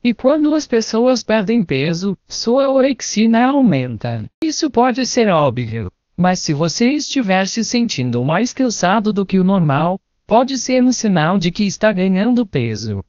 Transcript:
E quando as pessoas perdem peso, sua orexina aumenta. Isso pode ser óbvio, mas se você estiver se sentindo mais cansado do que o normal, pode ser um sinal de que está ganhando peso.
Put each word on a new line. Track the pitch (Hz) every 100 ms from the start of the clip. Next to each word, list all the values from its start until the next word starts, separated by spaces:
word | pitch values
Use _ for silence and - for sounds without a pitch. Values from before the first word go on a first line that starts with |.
E | 240
quando | 220 254 311 302
as | 311 -
pessoas | 226 220 220 247 254
perdem | - 220 190 233
peso, | 175 135 151 170 196 185 _
sua | - - 254 269
orexina | 269 262 262 - 208 226 226 254
aumenta. | 277 247 139 127 113 120 117 101 _
Isso | 320 294 302
pode | 233 254 247
ser | 247 254 220
óbvio, | 165 143 120 117 113 92 _ _ -
mas | 180 185
se | -
você | 143 170 - 240
estiver | 294 - 277 208 190 190
se | -
sentindo | 208 240 233 - 127 120
mais | 127 165 240
cansado | - 254 202 180 220 208
do | 196 196
que | 190
o |
normal, | 185 196 151 139 165 190 _ _ -
pode | 214 262 262
ser | - 254
um | 247
sinal | 233 220 180 156 196
de | 170
que | -
está | 208 - 214
ganhando | 185 190 185 226 247 226
peso. | 147 117 107 110 98